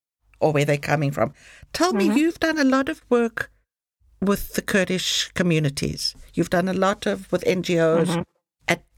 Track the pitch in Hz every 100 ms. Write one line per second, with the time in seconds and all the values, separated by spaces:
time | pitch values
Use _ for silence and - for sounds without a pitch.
0 | _ _ _ - 156 151 147 147 - 147
1 | 143 147 - - - - - - 349 370
2 | 349 220 320 - 320 320 269 262 269 311
3 | - 240 233 226 - _ _ _ _ _
4 | _ - 190 202 - - - 202 180 185
5 | - - - - 180 156 151 143 - 143
6 | - - - - 170 185 185 185 190 208
7 | 214 190 190 180 - 180 170 170 165 165
8 | 175 170 - _ _ _ - 170 _